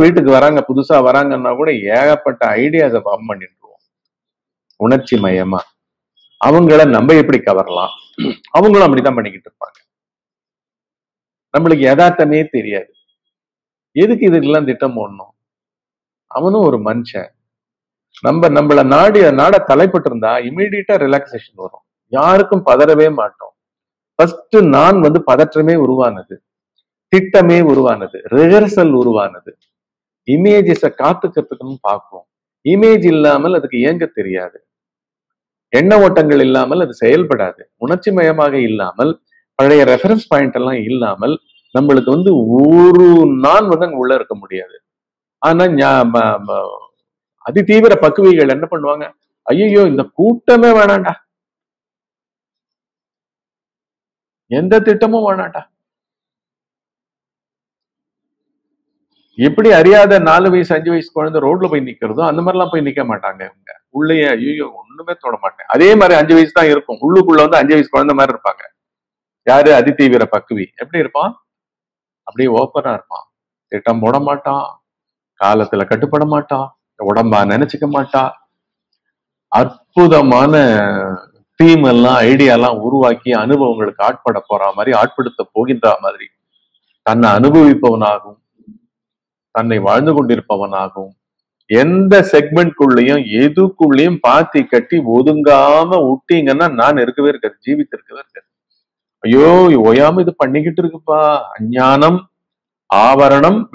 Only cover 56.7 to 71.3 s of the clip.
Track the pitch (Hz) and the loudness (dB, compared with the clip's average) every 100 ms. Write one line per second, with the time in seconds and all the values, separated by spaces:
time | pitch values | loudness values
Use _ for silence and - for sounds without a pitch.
56.7 | _ _ _ _ _ _ _ _ _ _ | _ _ _ _ _ _ _ _ _ _
57.7 | _ _ _ _ _ _ _ _ _ _ | _ _ _ _ _ _ _ _ _ _
58.7 | _ _ _ _ _ _ 113 143 - 220 | _ _ _ _ _ _ -4 -2 2 4
59.7 | 170 175 208 202 196 160 165 185 180 175 | 6 6 6 4 2 2 2 2 0 -2
60.7 | 160 165 170 165 160 156 156 139 185 180 | -4 -4 -6 -6 -8 -6 -4 -2 -2 -4
61.7 | 147 131 - 110 117 165 156 175 185 175 | -4 -6 -10 -8 -4 -4 -4 -4 -4 -4
62.7 | 165 139 135 120 104 95 95 95 _ - | -4 -6 -6 -8 -8 -10 -12 -18 _ -20
63.7 | - _ 135 156 160 143 117 135 151 131 | -20 _ -6 -2 -2 -2 -4 -6 -8 -12
64.7 | 110 - - 170 170 123 113 - - - | -16 -20 -18 -14 -12 -10 -8 -10 -12 -4
65.7 | 127 190 214 185 160 160 165 156 175 156 | 2 4 4 4 2 4 2 2 2 2
66.7 | 143 135 110 143 185 175 156 151 160 139 | 0 -4 -6 -2 0 2 2 2 2 2
67.7 | 151 135 135 143 139 135 117 98 - - | 0 0 -2 -2 0 -2 -2 -8 -8 -14
68.7 | _ _ _ _ _ _ _ 123 135 147 | _ _ _ _ _ _ _ 0 2 4
69.7 | 139 135 143 135 120 110 - - 107 92 | 4 2 0 2 2 0 -4 -6 -10 -12
70.7 | - 147 165 143 147 190 | -14 -10 -8 -6 -6 -6